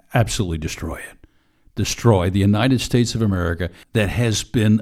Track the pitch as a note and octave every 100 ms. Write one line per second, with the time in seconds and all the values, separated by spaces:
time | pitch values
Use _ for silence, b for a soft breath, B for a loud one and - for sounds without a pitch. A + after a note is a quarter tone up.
0 | _ - G#2+ - F#2 D#2+ D#2+ - E2 -
1 | - - - _ _ _ _ - - -
2 | A#2 G2 F2+ G2 G2+ G#2 B2+ B2+ - A#2+
3 | A#2+ A#2 A2 F#2 E2+ E2 E2+ B B A2+
4 | G2 D#2+ A#2+ G#2 - B2+ G#2+ G#2+